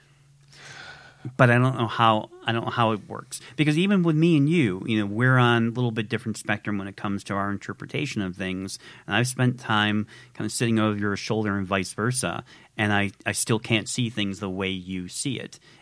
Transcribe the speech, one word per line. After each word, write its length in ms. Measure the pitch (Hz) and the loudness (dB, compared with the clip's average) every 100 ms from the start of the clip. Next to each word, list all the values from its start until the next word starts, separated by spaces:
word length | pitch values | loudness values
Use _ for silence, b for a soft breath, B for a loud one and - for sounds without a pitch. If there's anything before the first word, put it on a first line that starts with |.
| b b b _ _ B B B B B B B 131 - | b b b _ _ B B B B B B B -4 4
But 140 | 123 | 6
I 80 | 120 | 6
don't 180 | 131 127 | 4 2
know 120 | 113 | -2
how, 420 | - 113 107 - - - | 4 4 4 0 -8 -6
I 60 | |
don't 120 | 117 | -4
know 60 | 127 | -2
how 220 | - 113 | 0 0
it 80 | 107 - | 0 -6
works. 320 | 113 - - B - | -14 -12 -16 B 0
Because 200 | 151 151 | 2 2
even 260 | 196 202 | 2 2
with 140 | 170 156 | 2 4
me 200 | 165 156 | 6 6
and 120 | 139 | 4
you, 340 | 175 117 92 - | 4 2 0 -2
you 120 | 110 | 0
know, 60 | 101 | 0
we're 300 | 107 127 127 | 2 4 6
on 300 | 120 117 113 | 6 4 2
a 40 | |
little 200 | 113 123 | 0 -2
bit 180 | 113 107 | -2 -4
different 280 | 110 110 104 | -4 -4 -6
spectrum 400 | - 104 - 104 | -4 -4 -4 -6
when 80 | 98 | -8
it 80 | 92 | -8
comes 280 | 104 98 | -6 -6
to 100 | - | -6
our 160 | 101 98 | -6 -4
interpretation 720 | 98 - - - - 147 117 | -6 -10 -12 -8 -6 -6 -4
of 140 | 95 92 | -6 -6
things. 420 | 92 92 95 - B B - | -6 -6 -8 -12 B B -2
And 100 | 101 | 0
I've 100 | 123 | 0
spent 320 | 127 127 127 | 0 0 0
time 460 | - 107 104 104 101 B B | 0 0 2 0 -4 B B
kind 120 | - 107 | -8 -6
of 60 | |
sitting 260 | - 117 113 | -2 0 2
over 180 | 107 104 | 0 0
your 200 | 104 98 | -2 -4
shoulder 420 | - 110 107 98 | -4 -2 -2 -2
and 80 | 92 | -2
vice 260 | 95 92 | -2 -2
versa. 520 | - 113 127 90 - B B B - | -4 -2 -2 -4 -4 B B B -2
And 140 | 104 | 0
I, 180 | 101 101 - - | 0 -2 -4 -6
I 60 | |
still 260 | 98 - 113 | -2 0 -2
can't 300 | - 110 92 | 2 0 0
see 220 | - 117 | -4 -4
things 280 | 110 101 92 | -2 -4 -4
the 100 | 98 | -6
way 200 | 92 95 | -4 -4
you 380 | 95 90 92 90 | -4 -6 -8 -8
see 300 | - 143 120 | -8 -6 -6
it. 200 | - - b b | -10 -16 b b